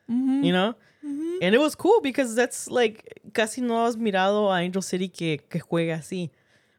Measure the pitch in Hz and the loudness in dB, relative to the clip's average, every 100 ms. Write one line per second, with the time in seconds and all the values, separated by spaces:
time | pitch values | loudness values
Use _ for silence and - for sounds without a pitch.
0 | - 240 262 269 277 180 202 240 _ _ | -4 -2 0 2 2 2 2 -2 _ _
1 | 294 285 330 359 180 226 302 - 330 453 | -10 -8 -6 -2 2 4 2 2 4 4
2 | 285 247 247 220 247 - - 247 226 220 | 4 0 0 0 0 -4 -4 0 0 -2
3 | - - - - 220 262 247 226 233 226 | -16 -20 -6 -2 -2 -2 -2 0 0 0
4 | 226 190 190 208 208 185 180 190 180 185 | 0 2 2 2 2 2 0 -2 -4 -4
5 | 190 - 165 147 - 165 - 170 165 160 | -4 -4 -4 -4 -6 -8 -2 -2 -2 -4
6 | - 190 165 - _ _ _ | -6 -8 -8 -10 _ _ _